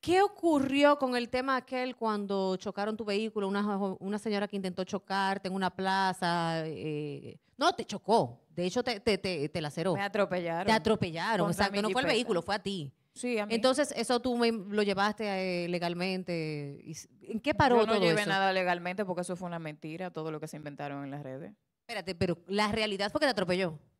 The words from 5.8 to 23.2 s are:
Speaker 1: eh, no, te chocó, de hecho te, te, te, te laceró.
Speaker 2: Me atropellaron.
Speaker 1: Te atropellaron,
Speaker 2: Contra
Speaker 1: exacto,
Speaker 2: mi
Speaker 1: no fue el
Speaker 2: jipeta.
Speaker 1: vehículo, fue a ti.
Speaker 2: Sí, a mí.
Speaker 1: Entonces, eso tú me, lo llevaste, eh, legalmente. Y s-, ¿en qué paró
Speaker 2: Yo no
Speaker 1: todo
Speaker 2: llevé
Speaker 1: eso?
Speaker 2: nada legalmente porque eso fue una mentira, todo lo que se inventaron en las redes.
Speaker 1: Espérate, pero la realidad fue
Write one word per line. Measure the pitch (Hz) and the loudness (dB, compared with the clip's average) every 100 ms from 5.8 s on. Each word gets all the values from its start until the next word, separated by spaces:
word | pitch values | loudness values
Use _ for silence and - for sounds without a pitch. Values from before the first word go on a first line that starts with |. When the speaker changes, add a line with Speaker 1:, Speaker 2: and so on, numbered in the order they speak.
| 190 190 190 180 175 170 165 165 160 | 0 2 2 0 0 2 0 -2 -4
Speaker 1:
eh, | 135 151 147 151 139 - - _ - | -6 -4 -4 -6 -8 -12 -18 _ 0
no, | 302 | 0
te | - | 0
chocó, | - 202 - 220 135 - _ | -8 -8 2 4 4 -4 _
de | - | -4
hecho | 180 247 | -2 0
te, | 247 214 | -2 -2
te, | 226 196 | 0 0
te, | 190 170 151 | 0 -4 -4
te | 175 | -4
laceró. | 147 139 175 | -6 -2 -2
Speaker 2:
Me | 180 | 0
atropellaron. | 202 202 190 180 170 165 196 | -2 0 0 0 -2 -2 2
Speaker 1:
Te | |
atropellaron, | 220 220 220 190 160 190 220 170 | 2 4 2 0 -2 0 2 2
Speaker 2:
Contra | 180 202 | 2 0
Speaker 1:
exacto, | 202 | 2
Speaker 2:
mi | |
Speaker 1:
no | 214 | 0
fue | 196 | 0
el | - | 2
Speaker 2:
jipeta. | |
Speaker 1:
vehículo, | 226 240 180 | 2 2 0
fue | 165 | 0
a | 202 | -4
ti. | 190 196 143 _ _ | -4 -6 -8 _ _
Speaker 2:
Sí, | - 247 233 | -8 -4 -2
a | |
mí. | 208 | 0
Speaker 1:
Entonces, | 226 254 262 285 | 2 4 4 0
eso | - 233 240 | -2 0 0
tú | 254 240 | 0 2
me, | 233 | 2
lo | 226 190 208 | 0 -2 0
llevaste, | 208 190 202 208 214 190 190 175 | 2 2 0 -2 -4 -2 -2 -2
eh, | 170 | -2
legalmente. | 175 170 175 185 185 180 170 156 151 143 143 | -2 -2 -2 -2 -4 -4 -4 -2 -4 -8 -12
Y | - | -14
s-, | 160 - _ | -16 -16 _
¿en | - 226 | -8 -6
qué | - | -4
paró | 311 277 240 | 4 6 6
Speaker 2:
Yo | 214 | 6
no | |
Speaker 1:
todo | 220 | 6
Speaker 2:
llevé | 175 160 | 4 4
Speaker 1:
eso? | 202 | 2
Speaker 2:
nada | 196 196 | 2 4
legalmente | 190 180 175 175 185 | 4 2 0 -2 -4
porque | 196 175 | -4 -2
eso | 180 180 | -4 -6
fue | 180 | -6
una | 170 | -8
mentira, | 160 151 160 160 185 | -8 -10 -10 -8 -8
todo | 170 160 | -6 -6
lo | 151 | -6
que | 156 | -8
se | 151 | -10
inventaron | 151 143 143 139 | -12 -8 -8 -6
en | 139 | -8
las | 139 | -8
redes. | 143 131 185 214 _ _ - | -10 -10 -12 -18 _ _ -10
Speaker 1:
Espérate, | 220 180 | -8 -6
pero | 175 185 170 - | -2 0 0 -2
la | 202 208 | 0 2
realidad | 226 214 196 202 | 2 0 0 -2
fue | 302 | 2